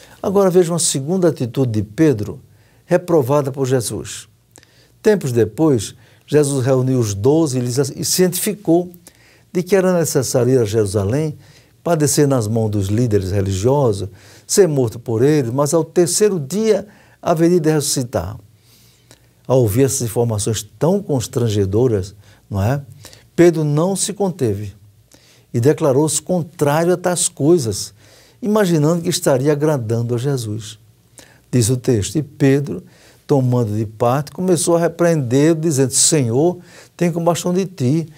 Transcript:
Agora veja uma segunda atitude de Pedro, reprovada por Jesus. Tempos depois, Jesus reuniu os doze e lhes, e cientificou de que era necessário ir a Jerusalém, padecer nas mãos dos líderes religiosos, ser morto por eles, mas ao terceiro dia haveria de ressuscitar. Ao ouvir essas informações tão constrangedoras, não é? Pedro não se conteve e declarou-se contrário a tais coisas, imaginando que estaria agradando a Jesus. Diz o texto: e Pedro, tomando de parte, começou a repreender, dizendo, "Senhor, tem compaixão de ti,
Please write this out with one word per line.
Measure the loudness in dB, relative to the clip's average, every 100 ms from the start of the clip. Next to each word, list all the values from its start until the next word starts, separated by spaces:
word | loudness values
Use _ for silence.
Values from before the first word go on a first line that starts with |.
| -20 -6
Agora | 0 2 4
veja | 4 2
uma | 0
segunda | -2 -2 -2 0 0
atitude | 0 -4 -2 -2
de | -2
Pedro, | -4 2 2 2 -4 -12 -20 _ _ _ -2
reprovada | -2 2 0 2 0 -2
por | -4 -2
Jesus. | -2 -2 -8 -10 -14 -18 _ _ -20 _ _ _ _
Tempos | 0 0 0
depois, | 0 0 2 2 2 -2 -12 -20 _ 0
Jesus | 2 2 0
reuniu | 2 2 2 0
os | 0
doze | 0 2 2 2 -2
e |
lhes, | -2 -2
e | -4 -4
cientificou | -4 0 0 -2 -6 -4 0 0 0 -10 -20 -20 _ _ _
de | -6
que | 0 2
era | 4
necessário | 2 0 0 0 0 2
ir | 2
a |
Jerusalém, | 2 0 0 0 0 -2 -4 -8 -18 -20 _ _
padecer | -2 0 2 2 2
nas | 2 0
mãos | -2 -2
dos | -2 -2
líderes | 0 0 0 0
religiosos, | -2 -2 0 0 2 2 -2 -8 -14 -20 -20 -2
ser | 2 2
morto | 2 -2 -4
por | -4 0
eles, | 2 2 0
mas | -2 0
ao | 0
terceiro | 0 0 0 2 0 0
dia | -4 -2 0 0 -4 -18 _ _
haveria | -2 2 2 4
de | 2
ressuscitar. | 0 0 -4 -4 -4 -6 -10 -18 _ _ _ _ _ _ _ _ _ 0
Ao | 2
ouvir | 2 2
essas | 0 0
informações | -4 -2 -2 -2 -2 -4 -8 -2
tão | 0 0
constrangedoras, | -2 -4 -4 -2 0 0 0 2 2 0 -4 -14 -20 _ -8
não | -2
é? | -2 -2 -6 -20 -20 -20 _ 2
Pedro | 4 4
não | 0 0 -2
se | -2 -6
conteve | -4 -4 -2 -4 -4 -8 -14 -20 _ _ -20 _ _ _
e | 0
declarou-se | 2 2 2 2 0 -2
contrário | -2 -4 -4 -2 0 2 2
a | 0
tais | -2 -2 -4
coisas, | 0 2 2 0 -6 -10 -16 -20 -20 _ _
imaginando | -2 0 2 2 2 0
que | -2
estaria | -2 0 2 2
agradando | 0 0 -2 -2 -4 -2
a | -4
Jesus. | -4 -4 -6 -10 -12 -18 _ _ _ -20 -20 _ _
Diz | 0 0
o | 0
texto: | 0 0 -2 -6
e |
Pedro, | -6 0 2 2 0 -8 -12 _ -20 _ 0
tomando | 0 2 0 0 -4
de | -6
parte, | -2 0 0 -4
começou | -6 -2 0 0 0
a |
repreender, | 0 0 0 0 0 2 2
dizendo, | 2 0 0 0
"Senhor, | 0 0 2 0 0 0 -2 -12 -20 -20 -4
tem | -2
compaixão | 0 0 0 -2
de | -2 -4
ti, | -2 0 0 -4